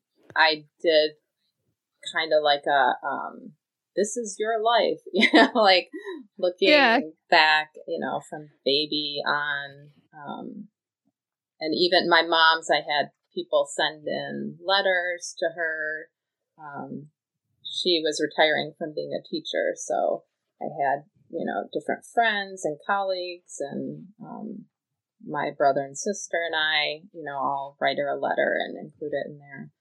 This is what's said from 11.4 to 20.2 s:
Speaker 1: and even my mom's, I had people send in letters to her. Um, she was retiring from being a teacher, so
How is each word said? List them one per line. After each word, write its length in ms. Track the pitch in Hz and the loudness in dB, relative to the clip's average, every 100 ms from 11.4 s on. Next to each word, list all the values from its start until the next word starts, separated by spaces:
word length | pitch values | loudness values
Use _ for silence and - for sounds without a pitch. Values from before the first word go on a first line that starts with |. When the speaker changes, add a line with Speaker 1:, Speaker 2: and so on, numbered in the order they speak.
| _ _ | _ _
Speaker 1:
and 160 | 160 151 | -4 2
even 340 | 180 180 170 | 4 4 4
my 140 | 165 | 4
mom's, 480 | 165 165 160 165 - | 4 6 6 4 2
I 60 | 151 | 0
had 340 | 151 147 - _ _ | 0 -2 -2 _ _
people 360 | 185 - 151 143 | -10 -2 -2 0
send 400 | - 151 151 151 | -2 -4 -4 -6
in 500 | 139 143 143 143 151 175 | -6 -6 -8 -10 -8 0
letters 720 | 196 190 180 180 175 - - | 2 2 0 -2 -8 -12 -4
to 120 | 170 165 | -4 -4
her. 540 | 160 156 156 156 165 _ _ _ _ _ | -6 -4 -6 -8 -12 _ _ _ _ _
Um, 540 | 151 139 135 139 151 _ _ _ _ _ | -14 -12 -12 -12 -16 _ _ _ _ _
she 380 | - - 185 165 | -10 -4 0 0
was 160 | 156 151 | 0 -2
retiring 520 | 151 - 156 143 147 - | -4 2 2 2 -2 -8
from 160 | 160 | -10
being 200 | 151 147 | -8 -8
a 120 | 143 - | -8 -8
teacher, 480 | 160 - - - - | -10 -4 -2 -2 -4
so 500 | - - 85 - | -4 0 0 -2